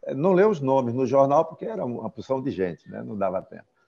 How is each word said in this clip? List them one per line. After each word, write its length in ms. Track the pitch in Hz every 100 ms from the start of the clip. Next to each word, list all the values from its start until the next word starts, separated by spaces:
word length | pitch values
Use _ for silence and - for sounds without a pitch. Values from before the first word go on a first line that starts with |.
| -
não 200 | 139 170
leu 160 | 180 214
os 100 | 180
nomes 340 | 135 135 123
no 120 | 120 127
jornal 400 | 139 139 143 165
porque 200 | - -
era 200 | 220 127
uma 240 | 117 110
porção 320 | - - 131
de 100 | 135
gente, 380 | 90 92 80 -
né? 120 | 104
Não 160 | 120 107
dava 240 | 95 92
tempo. 220 | 87 87 _ _